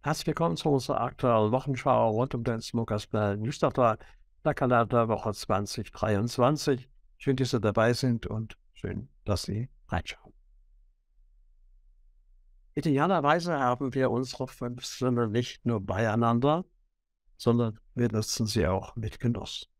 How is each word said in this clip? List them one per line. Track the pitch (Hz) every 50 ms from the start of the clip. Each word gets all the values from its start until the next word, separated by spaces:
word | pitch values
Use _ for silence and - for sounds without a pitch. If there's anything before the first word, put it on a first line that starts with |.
| -
Herzlich | 143 160 - -
willkommen | - 156 - 170 170 170
zu | - - 156
unserer | 143 135 127 - - -
aktuellen | 120 127 - - - 127 117 110 107 107
Wochenschau | 120 131 - 143 135 120 - 143 123 117 117 113
rund | 107 110 127 139 -
um | 120
den | 117 123 117 113
Smokers | - - - 120 113 - 110 104 -
Berlin | - - 107 107 101 101 104
Newsletter | 107 120 151 - - 139 - - 123 113 107 - - - - - - _ _ _ _
der | 156
Kalenderwoche | 143 - 143 123 123 117 117 101 127 120 117 110 113 98 - 110
zwanzig | 101 - - - 107 98 101 98 - - 101 -
dreiundzwanzig. | - - - - 107 98 110 120 - - 123 131 156 147 - 151 139 127 - _ _ - _ _ _ _
Schön, | - 147 135
dass | 131 135 120
Sie | - 117
dabei | 101 107 98 113 110 120
sind | 123 - - 127 120 113 -
und | - 110 110 113 110 - _ _ _
schön, | _ - - 95 98 101 123 - _ _ _
dass | - 104 95 -
Sie | - 104 107 123 - - _ _
reinschauen. | - - 87 - - - _ _ - _ _ _ _ _ _ _ _ _ _ _ _ _ _ _ _ _ _ _ _ _ _ _ _ _ _ _ _ _ _ _ - _ _ _ - _ _ _ _ - _ _ _ _ _ _ _ _
Idealerweise | - - 170 139 139 151 180 196 170 139 143 156 175 170 175 165 143
haben | 135 120 123 123 139 131 127
wir | 139 131 127
unsere | 110 123 131 127 - - 131 127
fünf | - - 127 123 123 120 -
Sinne | - - - 127 127 123 120 117 110
nicht | 101 120 127 - - - _
nur | 120 117 107
beieinander, | 98 101 92 95 117 110 104 117 117 117 117 120 123 143 151 170 185 _ _ _ _ _ _ _ _ _ _ _ _ _ _
sondern | _ - 120 117 117 120 113 107 - _ _ _
wir | 123 120 117
nutzen | 117 110 104 - - - 120 107
sie | 107 117 92
auch | 85 95 95 - - -
mit | 117 104 85 - -
Genuss. | - 117 120 101 - - - - - _ _